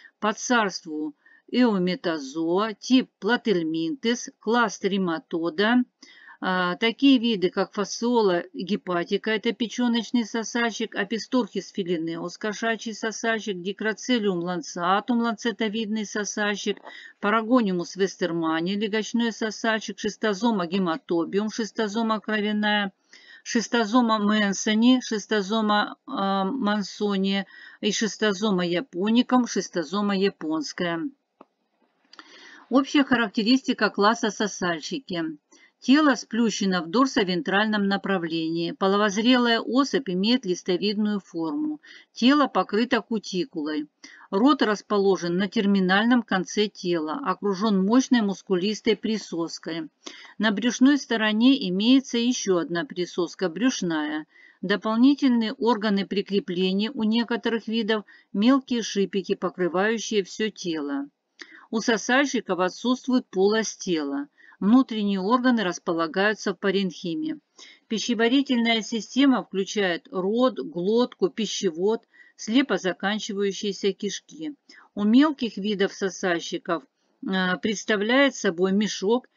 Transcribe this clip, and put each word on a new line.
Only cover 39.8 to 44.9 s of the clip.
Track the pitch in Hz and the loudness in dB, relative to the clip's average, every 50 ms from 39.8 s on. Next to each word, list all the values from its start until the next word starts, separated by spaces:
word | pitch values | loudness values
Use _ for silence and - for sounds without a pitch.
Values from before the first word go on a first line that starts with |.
| 285 - - 185 - - | 2 2 0 -2 -2 -2
имеет | 180 185 196 220 247 262 - | -2 0 2 2 0 0 0
листовидную | 185 180 - - - 180 160 180 208 208 208 214 208 208 196 | -2 -4 -2 -2 -2 -2 0 0 -2 0 0 0 -2 -2 -4
форму. | - - - 165 165 160 147 147 - - 302 - - - - - - _ _ | -6 -8 -8 -6 -4 -4 -4 -4 -4 -4 -6 -8 -14 -20 -20 -20 -20 _ _
Тело | - 233 254 294 294 277 | 2 4 4 6 4 2
покрыто | - - 185 185 - 208 208 240 233 254 220 | 2 0 0 0 0 0 0 0 2 0 -2
кутикулой. | - - 226 208 - - - 180 160 - - 165 147 156 151 151 151 - _ _ - - - - - - | 0 -2 -4 -4 -4 -4 -4 -4 -4 -4 -6 -6 -6 -4 -4 -4 -6 -8 _ _ -20 -20 -20 -20 -10 -4
Рот | 190 196 240 294 302 277 | 0 4 4 4 4 4
расположен | - 214 208 - - - | 2 0 0 -2 -2 -2